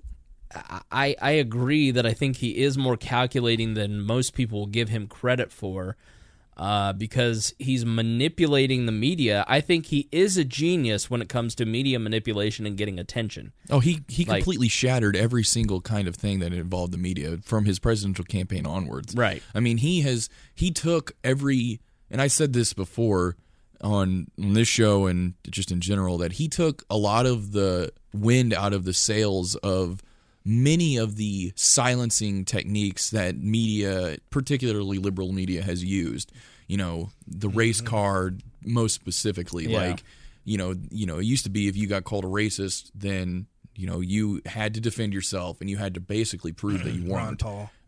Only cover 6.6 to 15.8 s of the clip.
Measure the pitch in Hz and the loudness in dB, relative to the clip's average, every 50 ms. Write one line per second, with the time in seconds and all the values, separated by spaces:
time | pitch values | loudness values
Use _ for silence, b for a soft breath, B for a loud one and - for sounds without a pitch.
6.6 | 85 101 104 101 98 98 95 98 113 110 - 127 120 120 113 110 104 - - _ | -2 0 2 2 2 0 0 -2 -4 -2 0 2 2 2 2 0 -2 -4 -6 _
7.6 | 127 131 131 123 117 117 113 113 113 113 113 120 139 165 160 - 165 147 143 135 | -2 -2 0 0 0 0 0 0 0 0 2 2 0 0 2 2 2 4 4 4
8.6 | 135 131 131 123 120 113 110 107 120 147 185 165 131 107 101 101 - - 127 151 | 4 4 2 0 0 0 0 0 0 0 2 2 2 2 2 2 2 2 2 0
9.6 | 151 - 170 165 151 - 160 143 - - - 165 190 208 185 185 147 127 120 135 | 2 2 0 0 0 0 -2 -2 -2 0 2 2 2 4 4 0 0 0 0 0
10.6 | 156 170 180 165 127 113 104 101 - - 123 120 113 - - 120 117 113 - - | 0 2 2 2 2 0 0 -2 -2 -2 -4 -4 -4 -2 -4 -2 -2 -2 -2 -2
11.6 | 120 110 113 123 139 139 127 117 110 107 113 110 107 117 104 101 104 107 101 - | -2 -2 0 0 0 0 0 0 -2 -2 -2 -2 -2 -2 -2 0 0 -2 -2 -4
12.6 | 110 104 101 98 104 104 95 87 95 - - 120 113 101 - - 53 - - _ | -6 -6 -4 -2 -4 -4 -4 -6 -8 -6 -4 -4 -4 -4 -6 -10 -16 -16 -18 _
13.6 | _ - 147 135 120 170 170 156 - - - 170 170 110 107 98 - - 170 117 | _ 0 2 4 4 4 2 0 -4 -8 -2 -2 0 2 2 2 2 2 2 2
14.6 | 123 113 - - 127 127 127 123 110 101 98 92 110 117 123 120 104 - - 120 | 2 2 2 2 2 2 2 4 4 2 4 4 2 2 2 2 2 2 2 2
15.6 | 113 104 98 90 | 2 0 0 -2